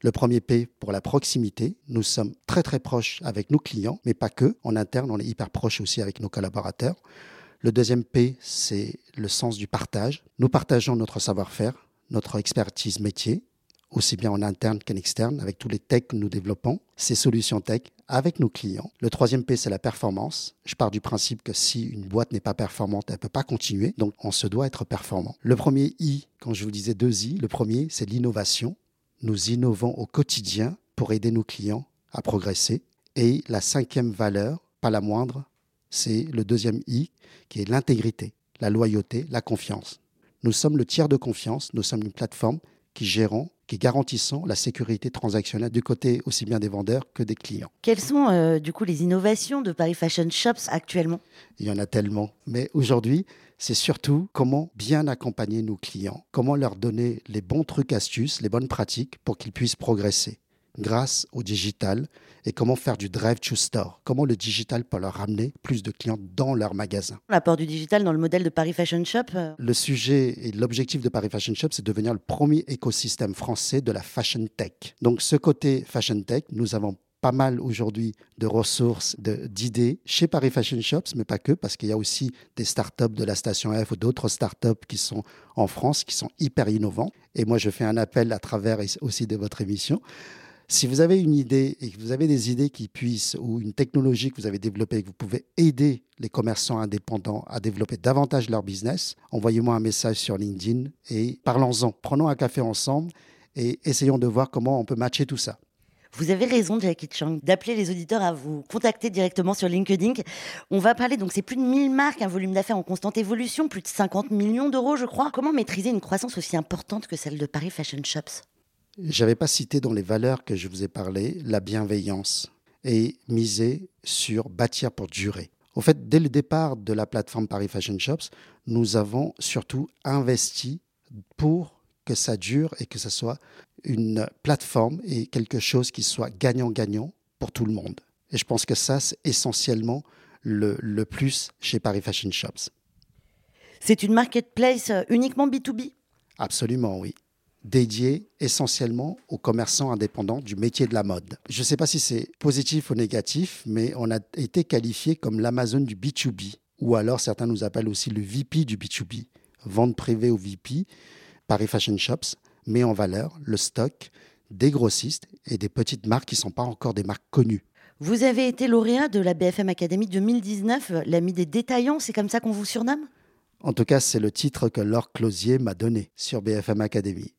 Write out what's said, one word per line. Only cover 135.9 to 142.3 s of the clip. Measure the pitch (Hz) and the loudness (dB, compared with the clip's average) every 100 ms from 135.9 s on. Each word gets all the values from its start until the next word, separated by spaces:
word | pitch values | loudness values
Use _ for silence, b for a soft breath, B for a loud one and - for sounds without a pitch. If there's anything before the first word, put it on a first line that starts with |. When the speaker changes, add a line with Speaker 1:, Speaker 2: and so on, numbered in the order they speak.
Speaker 1:
qui | - | -2
soit | - - 110 | -4 -2 -6
gagnant-gagnant | 92 131 123 123 110 104 107 143 - _ _ | 2 2 2 0 0 -2 -2 -4 -12 _ _
pour | 113 | -8
tout | - 107 | -2 -2
le | |
monde. | 107 92 - _ _ _ | -2 -6 -12 _ _ _
Et | - | -6
je | - | 0
pense | 117 - | 0 2
que | 131 | 0
ça, | - 135 | 2 0
c'est | - - 156 | 0 -2 -2
essentiellement | - 123 - - 110 113 135 b b b b | 0 0 0 0 0 0 -4 b b b b
le, | 113 104 104 95 | -4 0 0 -2
le | 110 104 | -4 -2
plus | 107 - 135 - - _ | -4 -2 -2 0 -6 _
chez | - 110 | -4 0
Paris | 110 101 | 0 0
Fashion | 98 - 98 | -2 -4 -4